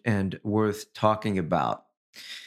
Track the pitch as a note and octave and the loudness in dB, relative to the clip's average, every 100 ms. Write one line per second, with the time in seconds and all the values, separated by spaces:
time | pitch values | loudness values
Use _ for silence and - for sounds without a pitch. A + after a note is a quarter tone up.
0 | A#2+ G2+ F#2+ F2+ G#2+ G#2+ G#2+ G2+ - - | 0 0 0 -4 0 2 2 0 -8 0
1 | G#2+ G#2+ A2 F#2+ D#2 E2 A#1+ G1+ _ _ | 2 2 0 -2 2 2 0 -4 _ _
2 | _ - - - | _ -20 -16 -16